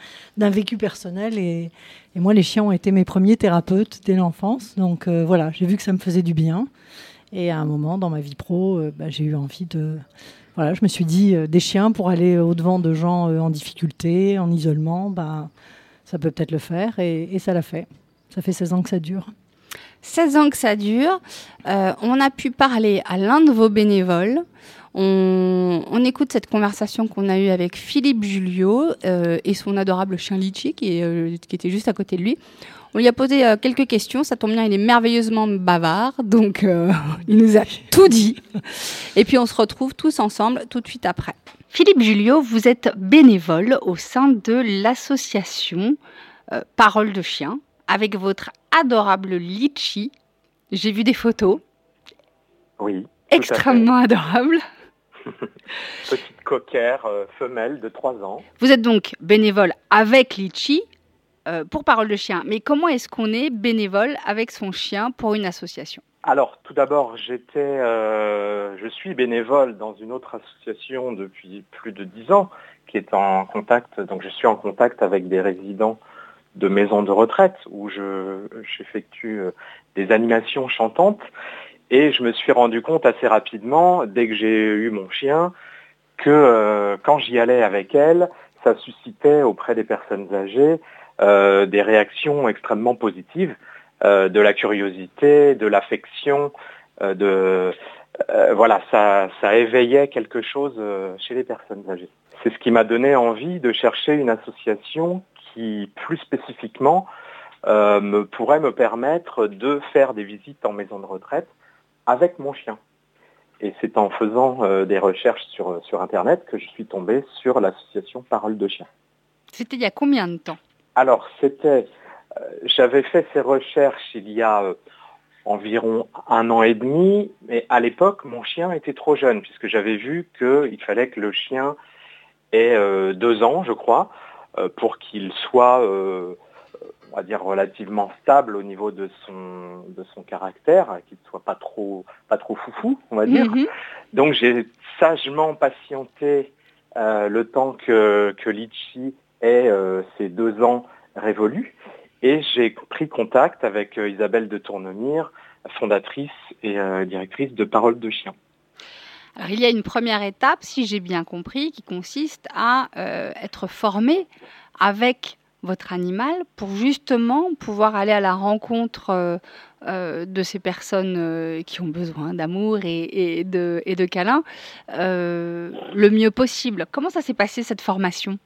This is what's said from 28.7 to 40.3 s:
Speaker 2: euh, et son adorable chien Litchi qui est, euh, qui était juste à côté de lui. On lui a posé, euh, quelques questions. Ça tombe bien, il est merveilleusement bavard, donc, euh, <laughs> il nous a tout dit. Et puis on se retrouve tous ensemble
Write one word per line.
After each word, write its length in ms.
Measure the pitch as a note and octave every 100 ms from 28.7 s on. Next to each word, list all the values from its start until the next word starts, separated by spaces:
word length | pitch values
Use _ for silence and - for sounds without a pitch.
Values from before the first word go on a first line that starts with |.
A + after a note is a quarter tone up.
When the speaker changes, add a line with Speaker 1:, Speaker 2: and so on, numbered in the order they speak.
| A#3+ E4 -
Speaker 2:
euh, 360 | F#3 F3+ E3+ E3+
et 100 | -
son 220 | F#3+ G3+ G3
adorable 420 | F#3+ F#3 F#3+ F3+
chien 200 | - F#3+
Litchi 360 | F#3+ F#3+ C4+
qui 260 | - G#3 E3+
est, 40 |
euh, 320 | E3+ E3+ E3+ E3+ -
qui 40 | F#3
était 140 | F3+
juste 200 | G3 A3+
à 40 |
côté 220 | G3+ G3 F3+
de 60 |
lui. 160 | G3 D#4+ - - - - -
On 60 | G#3+
lui 80 | A#3+
a 40 |
posé, 320 | A#3+ C4 C#4 A#3+
euh, 120 | G#3
quelques 300 | C4 B3 C4
questions. 360 | G#3+ - B3+
Ça 140 | D4+ A#3+
tombe 140 | G#3+
bien, 120 | A3+
il 80 | A3
est 60 | G3
merveilleusement 720 | A3 A#3+ A#3 A#3 A3 A3 G#3+
bavard, 640 | G3 F3+ F3 E3 F#3 B3+ C4+
donc, 400 | A3 A3+ G#3 -
euh, 300 | G3+ F3 F3 D#3+ D3+
<laughs> 180 | E3 -
il 100 | G#3+
nous 200 | A3+ G#3+
a 60 | G#3+ - -
tout 160 | F4 F#4+
dit. 300 | A3+ G#3+ - - G#3 - - - - - G3
Et 80 | G#3+
puis 120 | B3+
on 80 | A#3
se 80 | -
retrouve 380 | G#3+ - C4+ -
tous 240 | D#4+ C#4+
ensemble 420 | G#3